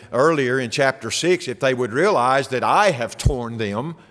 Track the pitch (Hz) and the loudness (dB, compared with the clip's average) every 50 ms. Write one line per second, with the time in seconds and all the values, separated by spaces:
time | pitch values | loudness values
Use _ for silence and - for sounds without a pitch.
0 | - - - 120 143 165 165 143 135 123 127 135 127 113 - 139 139 135 131 - | -14 -4 0 2 4 4 4 2 0 0 0 -2 -2 -4 0 2 2 2 0 -2
1 | - 113 - - 156 170 185 170 - 123 120 - 139 131 131 120 127 107 110 139 | -6 -6 -6 -2 0 0 0 0 0 -6 -6 -2 0 0 0 0 -2 -2 0 0
2 | 180 214 190 127 120 127 135 139 135 - 131 120 110 110 143 190 208 202 147 123 | 2 2 2 2 2 2 2 2 0 -2 -2 -2 0 2 2 4 4 2 0 0
3 | 117 101 - - - - 143 123 120 117 117 113 110 98 101 110 139 165 165 - | -4 -6 -8 -2 -2 -2 0 0 -4 -8 -6 -6 -4 -4 -4 -4 -6 -6 -10 -14
4 | - _ | -20 _